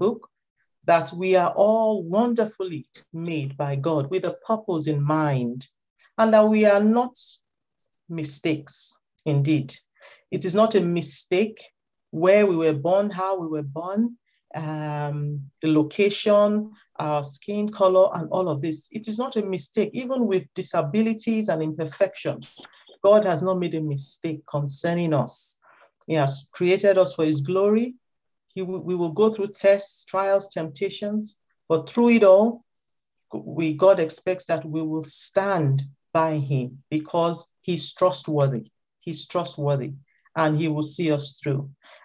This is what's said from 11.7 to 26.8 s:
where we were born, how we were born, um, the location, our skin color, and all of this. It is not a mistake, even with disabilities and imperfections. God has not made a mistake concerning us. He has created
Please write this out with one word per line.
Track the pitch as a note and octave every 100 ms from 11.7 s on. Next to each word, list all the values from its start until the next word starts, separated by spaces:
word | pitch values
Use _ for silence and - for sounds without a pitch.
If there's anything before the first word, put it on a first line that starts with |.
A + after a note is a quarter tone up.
| _ _ _ _
where | D#3 F3 G#3 G#3
we | E3+
were | E3
born, | D3 D3+ F#3+ G#3
how | F3+ F#3 F#3+
we | E3
were | D#3
born, | C#3 C#3+ F3 G3+ A#3 A#3+ _ _ _ -
um, | D#3 D#3 D3+ D3 D3 D3 D3 D3 C#3 _
the | D#3
location, | D#3 D3+ - G3+ G3+ - G#3 G#3 G#3 G#3+ G#3+ _ -
our | D#3 D3
skin | C#3+ - - G#3 G#3
color, | - F#3+ F#3 F#3+ F3
and | D#3+
all | F3+ F#3
of | C#3+
this. | D#3+ D#3 -
It | A3 G#3+
is | G#3+
not | C4 A#3+
a |
mistake, | G3+ F#3 - - G#3+
even | A#3 B3+ C4 A3+
with | F#3 C#3
disabilities | - F3+ F3 D3+ G#3 A3 A3 - A3 G#3+
and | D#3+
imperfections. | D#3 D#3 D#3 - F#3+ - D3+ - - - - _ _ -
God | G3 G#3+
has | G3+ D#3+
not | F#3 F#3
made | F3 D#3+
a |
mistake | D#3 C#3 C#3 - E3 D#3 -
concerning | D3 C#3+ C#3 E3 F3 E3+
us. | D3 A#2+ - - - _ _ _ _ -
He |
has | D#3 C#3 C3+ -
created | - F3+ F#3+